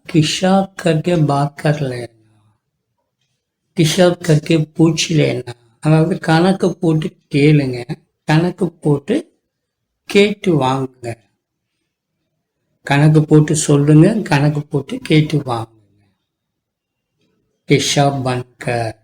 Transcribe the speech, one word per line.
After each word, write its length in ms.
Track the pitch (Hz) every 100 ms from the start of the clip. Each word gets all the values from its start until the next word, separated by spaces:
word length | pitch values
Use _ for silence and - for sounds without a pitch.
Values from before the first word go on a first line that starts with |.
| -
கிஷா 600 | 156 151 - 185 196 190 -
கர்கே 440 | 170 156 175 175 143
பாத் 340 | 143 147 -
கர் 180 | 156 147
லேனா, 580 | 135 123 117 _ _ _ _ _ _ _ _ _ _ _ _ _ _ _ _ -
கிஷா 200 | 156 185
கர்கே 760 | 180 170 - 151 - 165 156
பூச் 380 | - 160 156 -
லேனா." 400 | 156 139 123 123 - _ _
அதாவது, 380 | 156 160 160 151
கணக்கு 580 | - 160 190 185 185 -
போட்டு 400 | 165 160 180 - _
கேளுங்க, 500 | 143 151 147 131 123 120 156 _ _
கணக்கு 480 | - 156 180 180 180
போட்டு 680 | - 156 143 - 294 - _ _ _ _ _ _ _
கேட்டு 580 | - 202 208 202 190 151
வாங்குங்க. 520 | 131 135 131 _ 117 113 _ _ _ _ _ _ _ _ _ _ _ _ _ _ _ _
கணக்கு 420 | - 139 156 156
போட்டு 320 | 156 156 151 147
சொல்லுங்க, 580 | - 143 147 151 180
கணக்கு 480 | 226 - 139 147 147
போட்டு 360 | - 139 - 262
கேட்டு 400 | - 156 151 147
வாங்குங்க. 640 | 127 117 113 _ _ _ _ _ _ _ _ _ _ _ _ _ _ _ _ _ _ _ -
கிஷா 540 | 135 - 147 139 135
பன்கர், 760 | 127 123 - - 127 117 113 -